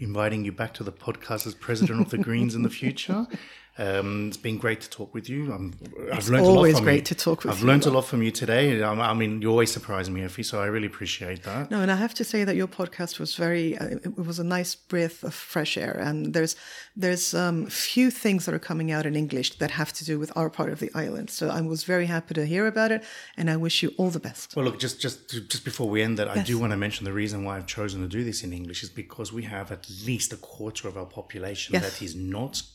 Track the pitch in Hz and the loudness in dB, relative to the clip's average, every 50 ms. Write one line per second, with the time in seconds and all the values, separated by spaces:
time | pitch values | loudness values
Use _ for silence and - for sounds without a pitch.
0 | 117 101 101 104 107 107 110 107 101 101 92 - 113 107 - - 107 98 - - | -6 -4 -2 0 0 0 0 -2 -2 -4 -4 -6 -6 -6 -8 -8 -10 -10 -10 -8
1 | - 117 110 - - - 110 107 - 113 - - - - 117 110 110 - 113 117 | -6 -8 -8 -6 -8 -6 -6 -4 -4 -6 -10 -8 -4 -2 2 2 2 4 4 2
2 | 104 - 120 104 98 117 117 120 120 120 113 117 117 113 - - 131 131 143 - | 2 2 2 0 0 2 2 2 2 2 2 0 0 0 0 -2 -2 -2 -2 -2
3 | - 185 185 214 240 - - - - - - - - _ _ - 104 98 98 98 | -2 -2 -2 -2 -2 -4 -6 -10 -12 -16 -20 -20 -20 _ _ -4 -2 0 0 0
4 | 98 101 104 104 104 104 95 - - 117 110 104 123 113 113 110 - - - - | 0 0 0 -2 -2 -4 -6 -6 -4 -4 -2 0 0 0 0 -2 -6 -12 -12 -12
5 | 104 - - 113 107 120 131 143 147 139 104 92 95 90 - - - - - - | -12 -10 -10 -10 -8 -6 -6 -6 -4 -4 -4 -6 -6 -8 -8 -10 -14 -16 -12 -10
6 | 127 - 170 156 98 110 127 156 185 185 190 180 170 160 156 123 110 151 143 143 | -6 -4 -2 0 4 6 8 10 12 12 12 12 12 10 8 8 8 8 6 6
7 | - - - - - 170 165 - - - 101 95 113 131 139 147 - 147 131 131 | 4 0 -2 0 2 0 0 2 0 -2 0 4 8 8 8 8 8 6 6 4
8 | 123 - 135 117 113 113 110 - 123 110 113 127 147 143 120 107 107 107 107 110 | 4 2 2 2 2 2 0 0 0 2 4 4 6 4 4 4 2 2 2 2
9 | 117 110 113 113 110 107 107 107 107 113 113 117 117 113 - 113 - - 101 95 | 2 2 2 2 2 0 0 0 2 4 6 6 6 4 2 -2 -4 -4 -2 -2
10 | 90 95 92 95 92 90 90 - 107 - 117 104 101 104 110 110 107 98 - - | -2 -2 -2 -4 -4 -4 -6 -6 -6 -4 -2 -2 0 0 0 -2 -2 -4 -6 -8
11 | 98 87 - - 95 90 92 90 - 98 101 131 - - 208 208 185 190 190 185 | -6 -6 -6 -6 -6 -8 -8 -8 -8 -8 -6 -6 -4 -2 0 0 2 2 2 2
12 | 220 233 - - 226 - - 214 202 196 175 185 185 185 - - 180 175 - - | 0 -2 -2 -4 -4 -2 0 0 0 2 2 0 -2 -2 -4 -6 -6 -6 -6 -6
13 | 175 170 - - 156 156 - - 170 170 170 170 165 160 - - 165 - - - | -8 -6 -6 -6 -6 -6 -4 -2 0 0 0 0 0 -2 -2 -4 -4 -6 -6 -6
14 | - 180 - 196 170 165 170 175 170 175 180 180 180 175 - - _ - 185 175 | -6 -6 -6 -6 -6 -4 -4 -4 -2 -2 0 -2 -2 -4 -6 -8 _ -4 0 0
15 | 165 160 - - - - - - - - - 170 151 151 - - - - - - | 0 0 -2 -6 -10 -10 -10 -10 -10 -6 -4 -2 -2 -2 -2 -2 -2 -4 -4 -2
16 | - 147 151 151 156 156 156 165 160 165 - - - - - - - - _ 208 | -2 -2 -2 -2 -2 0 0 0 0 0 -2 -6 -12 -16 -16 -18 -18 -16 _ -2
17 | 185 180 180 175 - - 170 170 180 175 170 160 - - - - - - - 247 | 0 0 0 0 0 0 0 0 2 2 0 0 -2 -2 -4 -4 -4 0 4 4
18 | 254 254 240 - - 208 196 175 180 175 160 160 - - 160 160 160 160 156 156 | 4 4 4 2 2 2 2 2 2 0 -2 -4 -4 -4 -2 -2 0 0 0 0
19 | 151 147 151 151 156 143 135 127 127 - - - 151 147 135 156 151 - - - | 0 0 0 0 0 0 -2 -2 -2 -2 -2 -2 -2 -2 0 -2 -4 -4 -6 -6
20 | 156 160 156 147 151 - - - 160 156 - - 151 151 160 156 - - - 160 | -4 -4 -2 -2 -4 -4 -2 -2 -2 -2 -2 -2 -2 -2 -4 -4 -6 -4 -4 -4
21 | 151 - - - - - - - 165 151 - 165 160 160 160 160 - 180 180 180 | -4 -4 -4 -6 -8 -8 -6 -4 -2 -2 -2 -2 -2 -2 -2 -2 -2 0 0 2
22 | 175 170 170 165 165 - 160 156 147 151 170 190 214 220 214 220 220 220 220 220 | 2 0 0 -2 -4 -2 -2 -2 0 0 2 2 2 2 2 2 2 2 2 0
23 | 220 - - - - - - - 170 165 160 160 165 165 - - 175 - - - | -4 -8 -16 -18 -18 -14 -6 -2 0 2 2 2 2 2 2 2 0 0 2 0
24 | 185 185 170 160 - 120 - - - - - 147 131 123 - - 131 123 - - | 0 0 0 -2 -6 -10 -12 -12 -14 -6 -2 0 0 0 0 -2 -4 -4 -4 -4
25 | - 123 - - - - 123 117 95 - - 117 - 143 - - 120 104 104 107 | -6 -6 -6 -8 -10 -10 -10 -8 -6 -4 -6 -6 -6 -6 -4 -2 -2 2 2 2
26 | 110 113 113 104 104 101 98 104 95 120 120 113 120 107 104 98 104 107 110 - | 2 2 2 0 0 0 0 0 0 0 0 0 2 0 0 0 0 -2 -2 -4
27 | 104 98 98 104 104 104 104 101 98 98 98 95 90 - - 113 104 101 98 95 | -6 -4 -2 -2 -2 -2 -4 -4 -6 -6 -6 -6 -8 -8 -6 -6 -6 -4 -4 -6
28 | 92 87 95 117 123 117 - - - 90 87 87 90 87 87 - 110 87 - 113 | -6 -4 -4 -4 -4 -4 -6 -6 -8 -8 -8 -8 -8 -8 -8 -10 -10 -10 -10 -12
29 | 95 - - - 110 98 107 120 107 110 104 98 98 - 101 92 - - 95 98 | -14 -12 -12 -12 -10 -10 -8 -8 -8 -8 -8 -8 -8 -10 -10 -12 -12 -14 -14 -8
30 | 101 123 123 104 - - 110 95 - - - - 107 110 107 - - 98 92 95 | -4 -4 -2 -2 -2 -4 -6 -10 -16 -16 -14 -12 -10 -10 -8 -10 -10 -10 -10 -10
31 | 92 - - 104 - - - 95 92 98 101 - - - 180 180 104 95 - - | -12 -12 -12 -14 -14 -12 -10 -10 -8 -8 -8 -8 -6 -2 -2 -2 -2 -4 -6 -8
32 | 101 85 80 90 92 92 95 104 131 139 - - - - | -10 -10 -8 -6 -6 -6 -4 -4 -6 -6 -6 -8 -10 -10